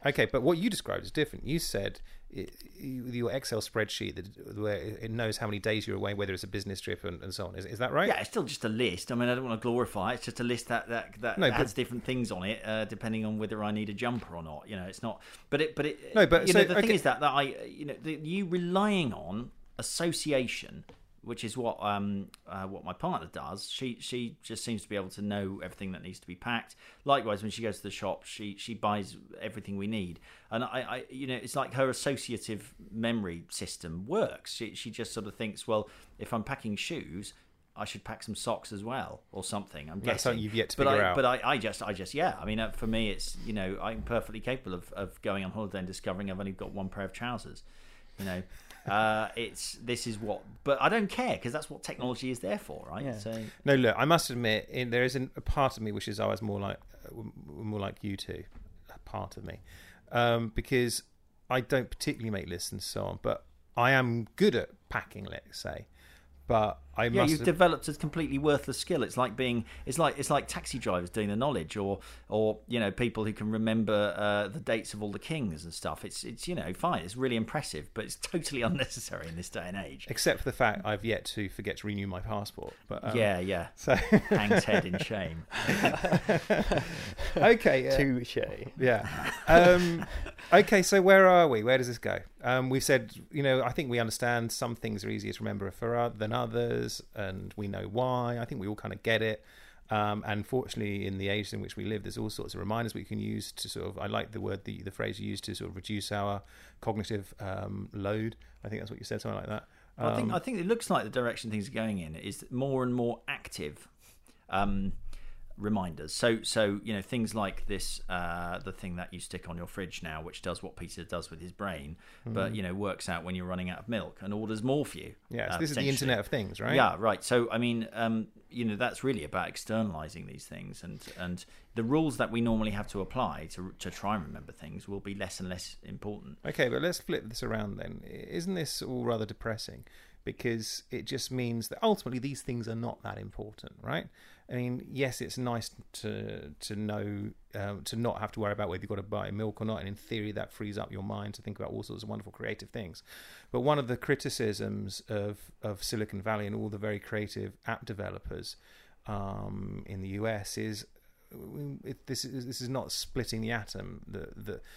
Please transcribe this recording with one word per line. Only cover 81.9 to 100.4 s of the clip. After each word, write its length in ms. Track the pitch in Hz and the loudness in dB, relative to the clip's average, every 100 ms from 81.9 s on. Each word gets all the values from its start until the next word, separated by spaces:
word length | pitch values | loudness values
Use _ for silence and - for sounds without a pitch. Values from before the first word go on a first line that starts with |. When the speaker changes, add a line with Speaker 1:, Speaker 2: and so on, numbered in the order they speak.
| 101 98 | -2 -4
Speaker 1:
my 140 | 92 | -4
passport. 560 | 104 104 104 - - - - | -4 -4 -4 -8 -12 -12 -8
But, 160 | - | -6
um, 140 | - 117 | 0 2
Speaker 2:
Yeah, 220 | 104 90 | 4 4
yeah. 300 | 92 90 82 - | 0 -2 -2 -2
Speaker 1:
so 200 | - 123 | 4 4
<laughs> 340 | - 214 - | 8 6 8
Speaker 2:
Hangs 340 | 196 208 202 - | 4 6 6 6
head 200 | 190 151 | 4 4
in 140 | 170 | -2
shame. 460 | 156 104 85 80 - | -2 -2 -2 -6 -8
<laughs> 60 | - - 202 180 - 175 175 - 170 - 180 - 160 - - - - - - | -2 2 4 4 2 4 4 4 2 4 2 4 2 0 -6 -8 -4 0 6
Speaker 1:
Okay, 460 | 208 240 180 135 131 | 8 8 8 6 6
yeah. 120 | 135 | 6
Speaker 3:
Touche. 400 | 139 123 123 - - 104 - - | 6 4 0 -2 -2 -4 -8 2
Speaker 1:
Yeah. 520 | 127 107 104 - - - - | 4 4 2 -4 -4 0 10
Um, 580 | 165 175 180 175 170 - - - - - | 12 12 10 8 2 -2 -6 -6 -8 8
okay, 280 | 180 202 202 | 10 10 8
so 200 | 180 196 | 8 8
where 260 | 185 190 185 | 12 12 12
are 200 | 180 160 | 12 10
we? 160 | 113 | 8
Where 140 | 113 131 | 6 6
does 100 | 123 | 4
this 100 | 117 | -2
go? 220 | 107 87 - - | -2 -2 -4 -4
Um, 260 | 123 127 127 | 2 4 4
we've 140 | 135 | 4
said, 300 | 127 131 110 - - | 6 6 4 -10 -6
you 120 | 151 | 2
know, 180 | 139 131 | 4 6
I 80 | 120 | 4
think 180 | 123 135 | 0 0
we 100 | 120 | 2
understand 520 | 113 - 120 120 117 | 2 2 2 2 0
some 240 | - 120 113 | -2 -4 -2
things 280 | 110 104 | -4 -2
are 60 | 107 | -2
easier 240 | 107 104 | -4 -4
to 60 | 101 | -4
remember 260 | 107 101 98 | -4 -4 -4
for 240 | - 117 120 | -4 -2 0
o-, 120 | 120 | 0
than 220 | 107 107 | 0 -2
others, 680 | 120 117 117 120 120 117 - - | 0 0 0 0 0 -2 -6 -10
and 400 | 110 98 95 95 104 | -8 -6 -6 -8 -6
we 100 | 101 | -6
know 160 | 95 98 | -4 -4
why. 480 | 110 127 123 120 120 | 0 2 2 0 -2
I 60 | 120 | -4
think 160 | 131 | -4
we 60 | 98 | -4
all 80 | 107 | -6
kind 180 | 107 | -8
of 100 | 95 | -4
get 180 | 113 110 | 2 2
it. 220 | 110 107 - - - - - | 2 -2 -8 -20 -20 -14 -2
Um, 340 | 107 104 104 110 | 2 2 0 -2
and 220 | 104 | -2